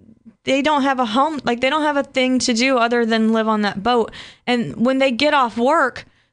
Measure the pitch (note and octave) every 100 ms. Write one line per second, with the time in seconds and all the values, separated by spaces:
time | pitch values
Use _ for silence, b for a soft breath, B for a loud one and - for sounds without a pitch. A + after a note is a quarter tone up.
0 | - - - - - C4+ C#4+ D4 C4+ C4
1 | A#3 A3+ D4 D4 - A#3+ C4 D4+ D4+ C#4+
2 | C#4 C4+ B3+ B3+ B3+ A3+ C4 B3+ A#3 A#3+
3 | A#3 A3+ A3 A3+ A3 G#3+ G#3 F#3+ A3 B3
4 | G#3+ B B B - A#3+ D3 - A#3+ C4
5 | C4+ A#3 D4 C#4 A#3+ A#3 B3 D#4+ C4 -
6 | - b b